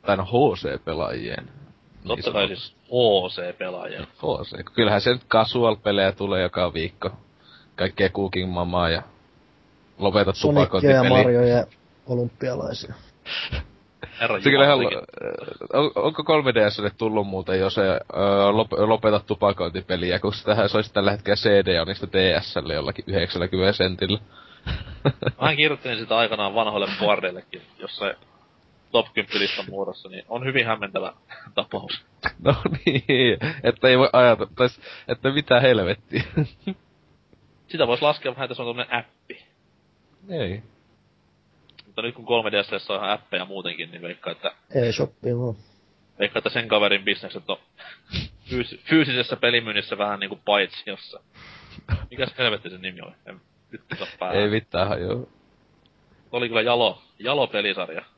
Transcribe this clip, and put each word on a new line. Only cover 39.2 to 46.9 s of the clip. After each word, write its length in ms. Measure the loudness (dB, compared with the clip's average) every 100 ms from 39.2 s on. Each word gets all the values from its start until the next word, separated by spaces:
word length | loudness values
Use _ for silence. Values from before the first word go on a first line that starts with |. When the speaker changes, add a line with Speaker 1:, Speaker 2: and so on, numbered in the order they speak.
| _ -20 _ _ _ _ _ _ _ _ -12
Speaker 1:
Ei. 320 | -6 -6 -6 -12 _ _ _ _ _ _ _ _ _ _ -20 _
Speaker 2:
Mutta 160 | -10
nyt 120 | -8
kun 100 | -10
kolme 280 | 0 0 2
D 100 | 0
S 260 | -2 -6 -6
on 60 | -4
ihan 140 | -2
appeja 340 | -4 _ -6
muutenkin, 460 | -6 -8 -8 -8 -12
niin 120 | -12
veikkaa, 300 | -14 -10 -12
että 200 | -8 -8 -10 _
Speaker 3:
Ei 180 | -2 -2
shoppiin 460 | -2 -6 _ -6 -4
vaan. 140 | -4 -8 -16 _ _ _ _ _
Speaker 2:
veikkaa, 200 | -4 -2
että 120 | -4
sen 180 | -6 0
kaverin 360 | 2 4